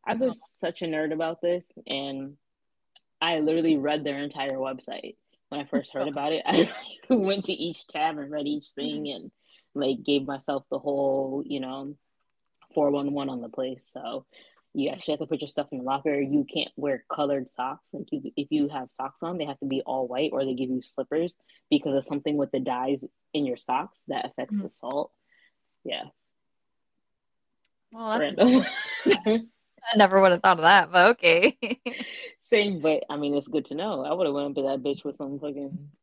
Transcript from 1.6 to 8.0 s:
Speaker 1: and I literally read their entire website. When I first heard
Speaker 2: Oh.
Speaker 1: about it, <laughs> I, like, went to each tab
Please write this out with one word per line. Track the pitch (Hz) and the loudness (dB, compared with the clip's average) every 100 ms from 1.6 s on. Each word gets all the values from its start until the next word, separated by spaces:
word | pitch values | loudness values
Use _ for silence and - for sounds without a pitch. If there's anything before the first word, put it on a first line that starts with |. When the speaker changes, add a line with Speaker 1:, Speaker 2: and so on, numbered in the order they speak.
| 175 - - | -4 -20 -10
Speaker 1:
and | 139 139 135 135 143 _ _ _ _ _ - _ _ | -8 -6 -8 -10 -14 _ _ _ _ _ -20 _ _
I | 165 165 | -2 2
literally | 151 165 165 151 | 2 2 4 2
read | 143 151 | 2 -2
their | 147 139 | -4 -6
entire | 147 147 139 135 | -8 -6 -6 -4
website. | 135 131 - - - - _ _ _ | -4 -6 -10 -12 -12 -18 _ _ _
When | 147 | -10
I | |
first | 143 139 135 | -4 -4 -4
heard | 135 139 | -4 -4
Speaker 2:
Oh. | |
Speaker 1:
about | 143 147 | -2 -2
it, | 160 | -2
<laughs> | - | 2
I, | - | 2
like, | - - - - - | 2 0 -16 -20 0
went | 247 190 202 - | 2 2 -2 -2
to | |
each | - 165 160 - | -4 -6 -8 -10
tab | 151 | -2